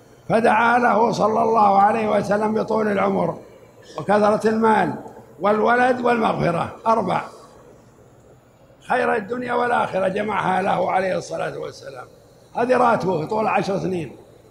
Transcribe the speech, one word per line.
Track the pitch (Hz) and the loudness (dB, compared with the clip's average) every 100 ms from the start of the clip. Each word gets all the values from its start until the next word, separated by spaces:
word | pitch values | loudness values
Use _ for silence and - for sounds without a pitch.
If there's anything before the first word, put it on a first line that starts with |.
| - - - | -20 -20 -2
فدعا | 214 226 214 233 240 | 2 4 4 4 4
له | 240 202 226 | 2 2 2
صلى | 175 208 220 | 2 0 2
الله | 226 226 202 196 | 2 4 4 6
عليه | 202 226 214 | 4 4 0
وسلم | 208 180 208 214 | 0 0 0 0
بطول | 220 208 220 214 | -2 0 0 0
العمر | 196 196 190 170 - - - - - - - | 0 0 0 -2 -4 -14 -20 -20 -20 -16 -12
وكثرة | 156 208 208 214 220 | 0 2 4 2 0
المال | 220 220 208 160 117 - - - - | 2 2 2 0 -4 -12 -20 -20 -4
والولد | 190 214 220 240 254 247 | 0 2 2 2 2 2
والمغفرة، | 240 240 208 160 156 165 - - 226 | 0 0 0 0 0 -2 -4 -6 0
أربع | 226 180 156 - - - - - - - - - - - - _ _ _ - - | 0 0 -4 -6 -16 -20 -20 -20 -20 -20 -20 -20 -20 -20 -20 _ _ _ -20 -4
خير | 247 240 240 | -2 0 -2
الدنيا | 196 247 247 | -4 -8 -4
والآخرة | 240 240 233 202 185 190 | -2 0 -2 -2 -2 -2
جمعها | 202 214 196 165 185 | -2 -4 -2 -2 -2
له | 190 170 180 | -2 -2 0
عليه | 185 190 175 | -2 -2 -4
الصلاة | - 160 160 143 | -6 -8 -8 -8
والسلام. | 151 - 139 131 127 - - - - - | -12 -14 -18 -18 -20 -20 -20 -20 -14 -6
هذه | 247 247 | 0 2
راتبه | 240 214 185 165 156 | 4 2 0 -2 -2
طول | 220 208 | -2 0
عشر | 190 175 190 | 0 -2 -4
سنين، | 165 180 139 - - - - | -4 -6 -8 -14 -20 -20 -20